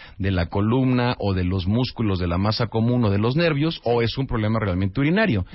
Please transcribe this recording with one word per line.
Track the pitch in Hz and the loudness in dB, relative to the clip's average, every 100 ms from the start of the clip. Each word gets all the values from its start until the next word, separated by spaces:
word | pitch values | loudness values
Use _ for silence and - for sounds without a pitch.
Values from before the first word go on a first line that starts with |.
| - - | -16 -6
de | 95 | -2
la | 92 85 | 0 0
columna | 101 104 127 131 123 120 120 | 0 2 2 2 2 0 0
o | 101 | -2
de | 92 | 0
los | 90 98 87 | 0 -2 0
músculos | 113 127 - 110 95 | 0 0 -2 -2 0
de | 87 | 0
la | 87 | 0
masa | 101 110 120 | 0 0 -2
común | 117 113 123 | 0 0 2
o | 113 | 2
de | 101 | 2
los | 113 | 2
nervios | 139 170 143 156 160 | 2 0 0 -2 -2
o | - 120 | 0 0
es | 117 131 | 0 -2
un | 131 | -4
problema | 120 107 113 | -2 0 0
realmente | 107 90 98 110 | 0 0 0 0
urinario. | 143 190 220 107 90 | 0 2 2 0 -4